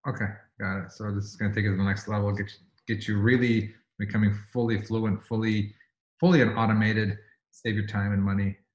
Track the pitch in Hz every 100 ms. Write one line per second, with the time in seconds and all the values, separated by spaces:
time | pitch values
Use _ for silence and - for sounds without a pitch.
0 | 139 110 101 - _ _ 98 95 87 -
1 | 104 101 101 - 104 107 104 95 98 98
2 | - 104 101 101 101 - _ _ - 104
3 | 107 104 110 123 120 113 104 - _ -
4 | 104 110 104 104 - 123 117 101 104 110
5 | 110 95 - 113 110 107 104 - _ _
6 | _ _ 175 165 113 117 110 107 107 107
7 | 107 - _ _ _ - 117 107 104 104
8 | 101 101 98 98 98 98 _